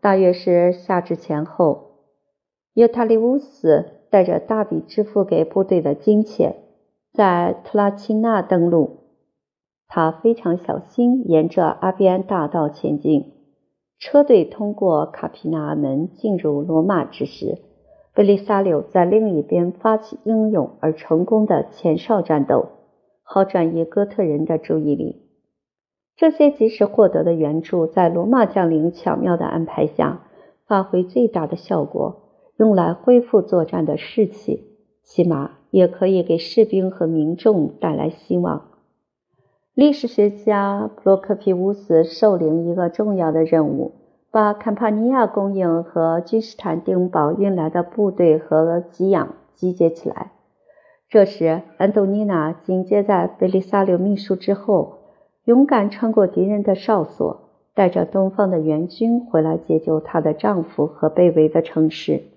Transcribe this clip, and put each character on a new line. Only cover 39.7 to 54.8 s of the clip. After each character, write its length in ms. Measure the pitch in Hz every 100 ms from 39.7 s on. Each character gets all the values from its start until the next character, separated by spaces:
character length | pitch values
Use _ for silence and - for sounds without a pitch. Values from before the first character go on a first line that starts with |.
历 200 | - 294
史 160 | 285 233
学 220 | - 208
家 600 | 202 220 208 202 202 214
普 80 | -
罗 120 | - 190
科 180 | 196
皮 200 | 208 202
乌 180 | 185 190
斯 320 | 202 - 165
受 320 | 160 - 214 185
领 320 | 160 165 170
一 60 |
个 160 | 175 175
重 260 | 170 214 190
要 160 | 165
的 120 | 160
任 240 | 160 165 147
务， 240 | 143 - - _ _ _
把 220 | 220 208
坎 220 | 208 -
帕 160 | 202 220
尼 180 | 214 233
亚 180 | 262 226
供 280 | - 196
应 300 | 196 180 165
和 360 | 170 170 165 165
君 220 | 170 226
士 120 | 220 -
坦 260 | 190 165
丁 260 | 185 185 180
堡 240 | 175 147
运 220 | 190 202
来 160 | 185 156
的 120 | 175
部 280 | 175 - 202
队 260 | 190 175 156
和 480 | 156 156 165 170 170
给 160 | _ 185
养 280 | 185 - - _
集 180 | _ 185
结 160 | 180 165
起 220 | 165 -
来。 220 | - - _ _ _ _ _ _ _ _
这 160 | 220
时， 380 | 196 - 165 165 - -
安 140 | 196
东 200 | 208 196
尼 120 | 202
娜 280 | 208 180 156
紧 320 | 160 - 185
接 180 | 180 208
在 240 | 202 190 175
贝 220 | - 185
利 120 | 190
萨 220 | 190 202
留 140 | 190 180
秘 200 | 190 202
书 200 | - 185
之 160 | -
后， 460 | 196 - 190